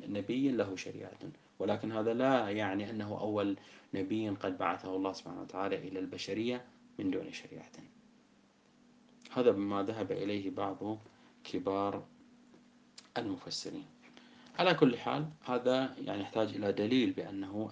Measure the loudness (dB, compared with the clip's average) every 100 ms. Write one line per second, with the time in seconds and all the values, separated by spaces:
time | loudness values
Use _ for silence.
0 | -4 -4 0 2 2 2 0 -2 -8 -10
1 | -12 -12 -14 -14 -20 -4 0 0 0 0
2 | 0 4 4 4 2 0 0 0 -2 -4
3 | -4 -2 0 2 2 0 -6 -20 -6 -4
4 | 0 0 0 -2 -2 0 0 0 -2 -2
5 | 0 -2 -8 -10 -8 -4 -2 -2 -4 -6
6 | -6 -6 -4 -2 -2 -2 -6 -20 -16 -4
7 | -2 -2 -4 -10 -12 -14 -14 -18 -20 -20
8 | -20 -20 _ -20 _ _ _ -20 -20 -20
9 | -20 -20 -6 4 6 6 2 0 0 -2
10 | -2 -2 0 -2 -2 -2 -4 -2 -4 -6
11 | -10 -20 -20 -20 -8 -2 0 2 2 -2
12 | -8 -18 -20 -20 -20 -20 -20 -20 -20 -20
13 | -10 -6 -4 -4 -6 -8 -6 -10 -12 -18
14 | -20 -20 -20 -20 -8 2 4 8 6 6
15 | 0 -2 -2 -6 -2 0 4 4 2 -2
16 | -4 -4 -2 0 0 2 0 2 4 6
17 | 4 2 -4 -6 -4 -4 -4